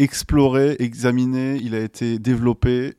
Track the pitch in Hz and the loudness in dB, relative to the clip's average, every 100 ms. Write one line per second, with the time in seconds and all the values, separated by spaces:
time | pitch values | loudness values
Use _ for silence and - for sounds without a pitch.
0 | 139 - - 151 139 131 143 147 123 120 | 0 0 0 2 4 4 0 0 -4 -2
1 | 123 123 127 131 131 139 117 110 110 - | 0 2 0 0 -2 -4 -4 -4 -4 -4
2 | 120 113 113 120 120 113 123 123 135 | -4 -2 0 0 0 0 0 0 -4